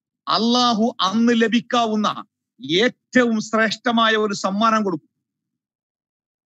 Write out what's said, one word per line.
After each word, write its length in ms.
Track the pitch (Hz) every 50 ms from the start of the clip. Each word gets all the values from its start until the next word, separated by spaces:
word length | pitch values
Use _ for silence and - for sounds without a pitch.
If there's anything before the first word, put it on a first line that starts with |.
| _ _ _ _ - -
അല്ലാഹു 680 | 156 185 220 233 240 247 247 240 233 202 220 247 - -
അന്ന് 320 | 175 185 196 226 233 240 240 226
ലഭിക്കാവുന്ന 840 | 226 220 214 240 233 - 247 240 233 220 214 214 208 165 127 113 101 _ _ _ _ _ _ - 123 135 160 185
ഏറ്റവും 600 | 233 254 - _ _ _ - 254 247 233 226 214
ശ്രേഷ്ഠമായ 720 | 208 - - 220 226 208 - - - 247 233 233 226 220 220
ഒരു 180 | 214 214 208 202
സമ്മാനം 500 | - - 190 196 202 226 226 220 220 208
കൊടുക്കും. 260 | 196 170 151 _ _ _ _ _ _ _ _ _ _ _ _ _ _ _ _ _ _ _ _ _ _ _ _ _ _ _ _ _